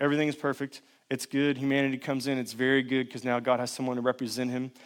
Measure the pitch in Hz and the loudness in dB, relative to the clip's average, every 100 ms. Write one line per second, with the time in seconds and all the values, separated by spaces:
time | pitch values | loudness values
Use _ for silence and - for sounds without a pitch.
0 | 143 147 151 147 143 131 139 - _ _ | 2 2 0 0 -2 -2 -6 -10 _ _
1 | - 135 - 139 143 131 139 139 139 131 | -8 -6 -2 2 2 2 2 2 2 -2
2 | 151 135 135 131 110 113 131 135 127 131 | -2 -2 0 -2 -2 0 4 4 2 0
3 | 117 117 127 120 120 123 120 - 127 123 | -2 -4 -2 0 2 2 0 -4 -2 0
4 | 127 123 117 127 127 127 127 - | 0 0 -4 -4 -4 -4 -6 -10